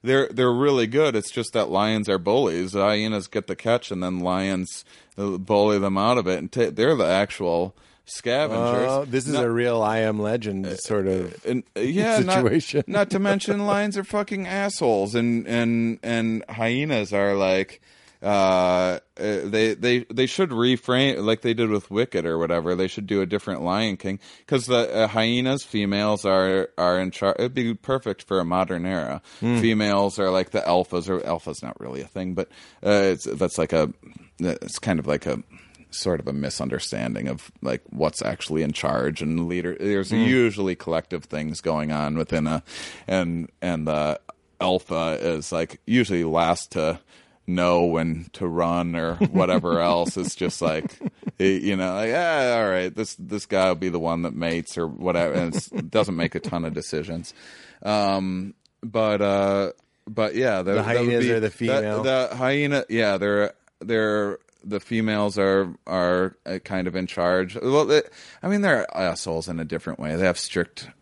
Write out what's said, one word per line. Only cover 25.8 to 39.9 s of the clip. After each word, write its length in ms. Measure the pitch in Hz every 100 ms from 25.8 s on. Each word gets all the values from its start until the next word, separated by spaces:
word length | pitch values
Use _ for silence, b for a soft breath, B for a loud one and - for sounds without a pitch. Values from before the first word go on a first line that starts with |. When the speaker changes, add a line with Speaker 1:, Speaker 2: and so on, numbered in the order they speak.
| 101 101 104 104 101
Speaker 1:
are, 440 | 95 95 95 92 -
are 220 | 90 90
in 120 | 92
charge. 260 | - 98 -
It'd 140 | 123
be 200 | 131 117
perfect 500 | 113 - 131 117 98
for 160 | - 95
a 60 | 85
modern 400 | 92 92 90 90
era. 360 | 92 67 71 B B
Speaker 2:
Hmm. 200 | 113 120
Speaker 1:
Females 600 | 113 110 104 101 101 92
are 100 | 95
like 220 | 92 92
the 100 | -
alphas, 460 | - 90 90 90 87
or 160 | 90 -
alpha's 380 | 82 - 73
not 160 | 60 -
really 220 | 57 67
a 60 | 69
thing, 260 | 98 92
but, 160 | 90 92 B B B 101
uh, 40 |
it's, 360 | 104 98 90 -
that's 320 | 71 90 -
like 160 | 80
a, 180 | 80 76 - - - - _
it's 400 | 87 - - -
kind 200 | - 85
of 80 | 69
like 180 | 73 -
a 160 | 60 - B B B B
sort 260 | - 95 82
of 60 | 69
a 40 |
misunderstanding 960 | 69 69 - 65 65 - 53 60 50 65
of, 240 | 71 - _
like, 200 | 65 62 -
what's 320 | - 76 -
actually 400 | - - - 78
in 80 | 76
charge 500 | 78 73 67 67 80
and 280 | 76 82 85
leader. 260 | 90 87 -
There's 340 | 98